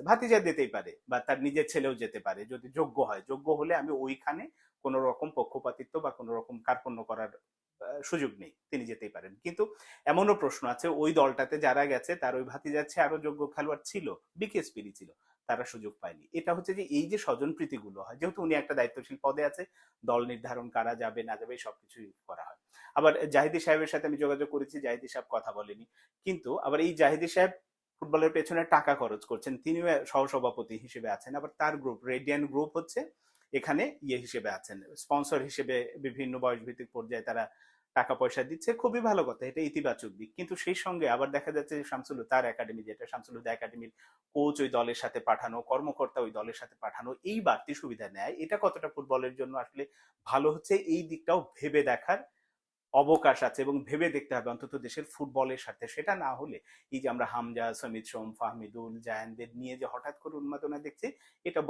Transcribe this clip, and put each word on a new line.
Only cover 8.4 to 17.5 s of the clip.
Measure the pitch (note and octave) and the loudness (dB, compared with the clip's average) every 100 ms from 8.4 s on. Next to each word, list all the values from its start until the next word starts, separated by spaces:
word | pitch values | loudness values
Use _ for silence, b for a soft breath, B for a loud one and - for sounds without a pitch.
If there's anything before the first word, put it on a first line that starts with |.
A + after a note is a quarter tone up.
নেই, | F#2 _ - | -18 _ -8
তিনি | C#3 A#2 | -6 -6
যেতেই | A2 G#2 F2 | -8 -10 -12
পারেন। | F#2 G2 | -16 -12
কিন্তু | F3 F3 G#3+ B B B C#3+ | -8 -2 -2 B B B 2
এমনও | E3 G#3 G3+ | 6 6 6
প্রশ্ন | C#3 - B2 | 4 0 -4
আছে, | B2 E3+ D3 | -2 0 2
ওই | D3+ D#3+ | 4 8
দলটাতে | C3+ C3 C3 D3+ D3 | 6 6 0 2 4
যারা | C3 C#3+ | 4 4
গেছে | B2+ - F3 | 2 -2 -2
তার | B2+ B2+ | 0 0
ওই | B2+ | -4
ভাতিজা | C3+ D3+ D3 D3 | -6 -4 -2 0
আছে, | - D3 | 2 2
আরো | D#3 D3+ | 2 -2
যোগ্য | D3 D3 - | -4 -4 -2
খেলোয়াড় | D3 D3 - | -2 -2 -4
ছিল, | G3+ C#3+ F2+ _ E3 | -6 -6 -8 _ -6
বিকেএসপিরই | G#3 F#3+ - A2 G#2 - | -2 -2 -4 -8 -14 -14
ছিল, | F2+ _ _ _ - | -20 _ _ _ -2
তারা | A#2 B2 | -2 -2
সুযোগ | A#2 G#2 - | -8 -12 -10
পায়নি। | F2+ D#2 _ E3 | -12 -12 _ -6
এটা | E3 F3 | -2 -2
হচ্ছে | F3+ F#3+ | -2 -4
যে | F#3+ C#3+ | 0 0
এই | D#3+ | 0
যে | G#3 - | -2 0
স্বজনপ্রীতিগুলো | B2 C#3+ | 0 -2